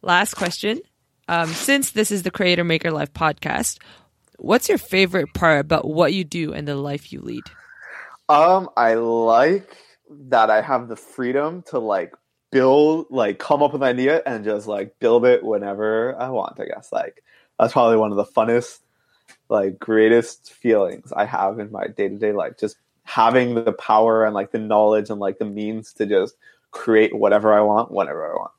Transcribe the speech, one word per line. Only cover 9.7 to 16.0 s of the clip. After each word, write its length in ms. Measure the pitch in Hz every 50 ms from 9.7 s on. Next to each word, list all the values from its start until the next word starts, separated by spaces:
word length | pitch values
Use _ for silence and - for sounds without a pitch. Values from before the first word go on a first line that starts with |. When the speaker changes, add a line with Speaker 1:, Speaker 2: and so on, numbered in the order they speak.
| - - _ _ _ _ _ _ 147 143 139 131
Speaker 2:
that 220 | 135 117 110 110
I 100 | 107 107
have 280 | 104 104 135 123 120 117
the 60 | 113
freedom 680 | - - - - - 127 123 127 139 143 156 170 180 170 -
to, 100 | - 131
like, 340 | 113 110 101 95 85 80 - _ _ _ _ _ _ _
build, 560 | - 135 127 131 135 147 151 156 156 165 160 _
like, 300 | 131 131 113 101 101 -
come 240 | - - 151 143 147
up 100 | 143 147
with 80 | 139
an 60 | 139
idea 340 | 131 123 123 127 135 156 165 -
and 180 | - 120 110 101
just, 220 | 107 107 101 104
like, 320 | 110 104 101 98 98 _ _
build 260 | - 117 117 120 117
it 180 | 127 123 120 -
whenever 720 | 113 110 101 101 101 101 101 107 107 110 110